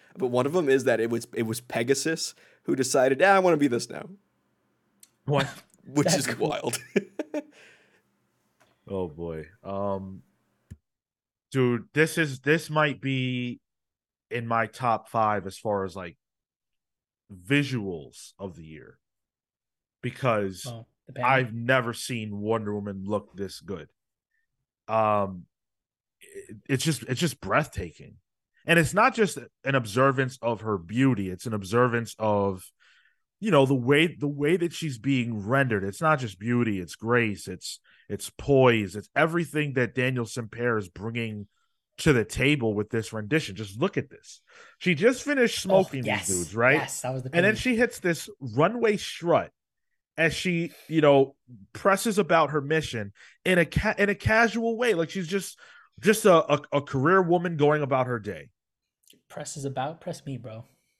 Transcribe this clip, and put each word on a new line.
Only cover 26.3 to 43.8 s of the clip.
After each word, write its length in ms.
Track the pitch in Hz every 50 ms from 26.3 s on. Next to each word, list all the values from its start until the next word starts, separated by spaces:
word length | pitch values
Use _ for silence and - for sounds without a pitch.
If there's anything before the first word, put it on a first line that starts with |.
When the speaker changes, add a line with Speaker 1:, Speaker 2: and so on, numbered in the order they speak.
| - - - - 107 104 - -
Speaker 2:
it's 160 | 139 131 -
just, 180 | 165 151 - -
it's 160 | - 127 117
just 200 | 180 160 - -
breathtaking. 760 | - 95 104 135 151 - - - 95 82 - - - - - - _ _ _ _ _ _ _ _ _
And 120 | - 170 170
it's 160 | 160 123 -
not 200 | 196 226 - 202
just 240 | 226 214 165 - 139 120 - _ _ -
an 100 | 135 139
observance 640 | 131 117 107 95 123 135 139 135 131 135 127 - -
of 220 | - 117 117 101 107
her 160 | 110 104 92
beauty. 520 | 85 85 107 123 135 135 127 101 98 92
It's 160 | 90 87 -
an 80 | 123 110
observance 600 | 104 95 92 110 120 127 123 117 117 117 107 - -
of, 460 | 110 107 104 101 101 98 95 92 - - _ _ _ _ _ _ _ _ _ _ _ _ _ _
you 100 | 196 226
know, 160 | 165 143 135
the 80 | 127 139
way, 320 | 131 120 123 143 147 160
the 220 | 170 135 98 139 143
way 280 | 143 139 147 156 175
that 160 | 180 170 170 -
she's 260 | - 165 156 131 110
being 460 | 101 135 139 127 117 120 117 104 95
rendered. 360 | 104 131 135 139 123 113 101 95
It's 180 | 98 98 -
not 200 | 160 156 156 139
just 180 | 127 107 98 -
beauty, 400 | 104 117 120 120 120 113 101 95
it's 140 | 90 82 -
grace, 540 | - 107 113 120 120 117 107 101 87 - -
it's, 320 | 92 - - - - - _ _ _ _ _ -
it's 220 | 104 101 - -
poise, 640 | - - - 143 143 131 131 127 117 113 104 92 85
it's 140 | 104 101 - _
everything 560 | 139 156 165 165 170 165 131 139 151 147 143 131
that 240 | 135 123 107 -
Daniel 300 | 131 127 131 131 123 117
Sampere 520 | 107 - 127 113 101 - 113 120 123 117 107
is 100 | 98 90
bringing 600 | - 90 98 113 113 120 117 113 107 104 104 - _ _ _ _ _ _ _ _ _ -
to 140 | - 165 139
the 120 | 120 107
table 480 | - - - 127 139 151 139 117 110 104
with 140 | 104 104 -
this 220 | - 113 107 - -
rendition. 440 | 110 107 104 147 160 156 - 95
Just 240 | 95 110 95 95 110